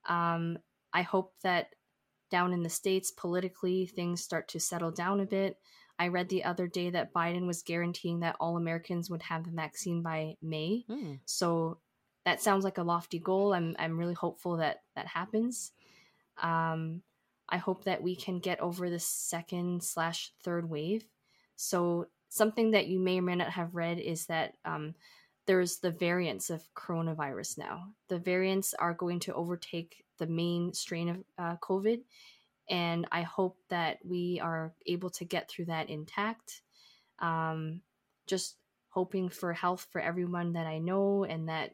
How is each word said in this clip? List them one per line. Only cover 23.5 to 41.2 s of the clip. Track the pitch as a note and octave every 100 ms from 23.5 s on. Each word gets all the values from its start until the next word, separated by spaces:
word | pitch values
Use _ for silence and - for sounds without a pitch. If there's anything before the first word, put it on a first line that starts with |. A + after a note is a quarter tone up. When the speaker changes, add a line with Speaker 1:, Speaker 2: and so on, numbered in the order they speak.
Speaker 1:
have | F3+ E3+
read | F3 E3+ E3+
is | - E3 -
that, | E3 D3 -
um, | E3 D#3 D3+ D#3+ - - _ _ -
there's | F#3 F3+ -
the | F#3
variants | E3+ F3 F3+ E3+ G2+ -
of | E3 -
coronavirus | - - E3 E3 D#3 C#3+ A#2 - -
now. | - - F#3 - _
The | F3+
variants | F3 F3+ F#3 F#3+ F#3+
are | - E3+
going | E3+ F3+ F3
to | F3
overtake | C#3+ E3+ F3 - E3+ E3 - _ _
the | D#3+
main | E3 E3+ F3 F3
strain | F3+ - E3+ E3+
of, | F3 - -
uh, | F3 E3+
covid, | - F#3+ G#3 A#3+ C4 - - - _ _ -
and | F3+ E3+ E3+ E3+
I | E3+
hope | E3+ - F#3 F#3 _
that | F3+ D#3+ -
we | - F3+ F3 F3+
are | E3+ E3 D#3+ - -
able | F3 F3+
to | -
get | E3+ F3+ -
through | - E3+
that | D#3+ -
intact. | D3+ D#3 - G#3 A3+ - - _ _ - _ _ -
Um, | E3+ E3 D#3+ D#3+ D#3+ E3 _ _ _ _ -
just | F#3+ - - _ _ _
hoping | - F#3 G3 F#3
for | - F3+
health | E3+ F3+ F3+ -
for | F3
everyone | - F3 F3 F3 F3
that | E3+ D#3+
I | D#3+
know, | E3+ F#3+ G3 G3+